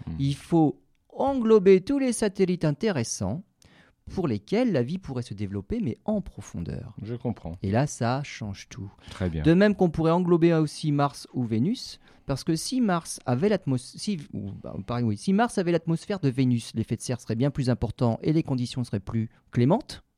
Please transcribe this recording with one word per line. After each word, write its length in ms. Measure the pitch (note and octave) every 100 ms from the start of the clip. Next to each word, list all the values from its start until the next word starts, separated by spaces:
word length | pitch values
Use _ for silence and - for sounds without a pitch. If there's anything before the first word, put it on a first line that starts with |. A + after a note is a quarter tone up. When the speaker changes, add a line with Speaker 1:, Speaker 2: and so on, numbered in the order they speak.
| -
Speaker 1:
Hmm. 60 | E2
Speaker 2:
Il 160 | C#3
faut 460 | C#3 - E3+ D3 - _ _ _
englober 720 | - C4 C4+ A3 A3 F3+ F#3+
tous 180 | F#3+ C#4
les 120 | C4
satellites 520 | A3+ G#3+ G3 F3+ F3+
intéressants 800 | D#3 C#3+ A3 D3+ A2+ - F#2+ D3 - _ _ - _ _ -
pour 140 | F#3+ E3+
lesquels 460 | G#2 - G#3 B3+
la 100 | D3
vie 160 | A#2+ F#3+
pourrait 240 | C#3+ B2
se 120 | A#2+
développer, 440 | G#2 G2 G2+ - A#3
mais 180 | E3 -
en 160 | - G#3+
profondeur. 760 | - - - - D#3 - - -
Speaker 1:
Je 120 | G2+
comprends. 420 | A#2+ B2 - E2 E2+
Speaker 2:
Et 80 | F#2+
là, 160 | A2 D3
ça 360 | - A#2+ C3+
change 440 | C#3 - G#2+ F#2+ -
tout. 220 | - G2 - -
Speaker 1:
Très 200 | - F2+
bien. 140 | D#2+
Speaker 2:
De 100 | A2
même 220 | F3 G#3 G3+
qu'on 140 | F3+
pourrait 200 | D#3 D#3+
englober 420 | F3 F3 F3 E3+
aussi 360 | D#3+ D3+ - D3+
Mars 380 | C#3+ C#3+ - -
ou 120 | -
Vénus, 560 | A#2 A2+ D#3+ C4 - - - - -
parce 160 | C#3
que 120 | - D#3+
si 240 | - C4
Mars 400 | G#3+ E3+ - - -
avait 220 | B2 G3+
l'atmos-, 460 | G3 C#3+ B2+ - -
si, 220 | - F3+ C#3
ou, 180 | - G2+ -
bah, 120 | A#1+ - F#2+
pareil, 180 | B2
oui, 120 | A#2 G2+
si 160 | -
Mars 240 | F#3+ A#3+ -
avait 120 | E3+
l'atmosphère 460 | E3 E3 E3 - G3
de 100 | C#3
Vénus, 440 | B2 B2+ A#2+ -
l'effet 220 | A2+ A2 A#2
de 40 |
serre 200 | - A#2+
serait 160 | - A2
bien 140 | C#3
plus 200 | - B2
important 480 | A#2 A2+ - A#2+ -
et 100 | D#3+
les 100 | D#3
conditions 400 | - B2+ A#2+ C3+
seraient 160 | A#2+ G2+
plus 280 | - A#2 A2 _ _
clémentes, 500 | - B2+ A3+ - - -